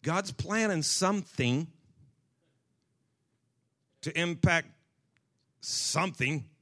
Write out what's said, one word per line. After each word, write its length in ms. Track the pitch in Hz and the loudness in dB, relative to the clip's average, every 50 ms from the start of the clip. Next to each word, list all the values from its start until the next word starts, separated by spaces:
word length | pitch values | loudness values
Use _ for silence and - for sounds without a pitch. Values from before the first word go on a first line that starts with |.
God's 300 | - 156 160 185 202 196 | -2 0 0 0 -2 -4
planning 500 | - - - 170 208 220 220 214 190 160 | -8 -8 -6 -2 0 0 2 2 2 0
something 840 | 147 - - - 190 185 208 202 175 - - - 131 120 123 143 165 160 - _ _ _ _ _ - - _ _ _ _ _ _ _ _ _ _ _ _ _ _ _ _ _ _ _ _ _ _ _ _ _ _ _ _ _ _ _ _ _ _ _ _ _ _ | 0 0 0 2 2 2 2 0 -4 -6 -2 0 2 2 2 0 -2 -4 -10 _ _ _ _ _ -20 -20 _ _ _ _ _ _ _ _ _ _ _ _ _ _ _ _ _ _ _ _ _ _ _ _ _ _ _ _ _ _ _ _ _ _ _ _ _ _
to 180 | - 160 - 160 | -10 -6 -2 -2
impact 500 | 170 175 170 - - 185 170 165 151 - - _ _ _ _ _ _ _ _ _ _ _ _ _ _ _ _ _ | -2 -2 0 2 4 4 4 4 2 -2 -16 _ _ _ _ _ _ _ _ _ _ _ _ _ _ _ _ _
something. 880 | - - - - - - - 156 175 190 - - 127 131 156 147 117 - _ _ | -10 -6 -4 -2 -2 0 0 0 0 0 -2 -2 -2 -2 -2 -4 -6 -10 _ _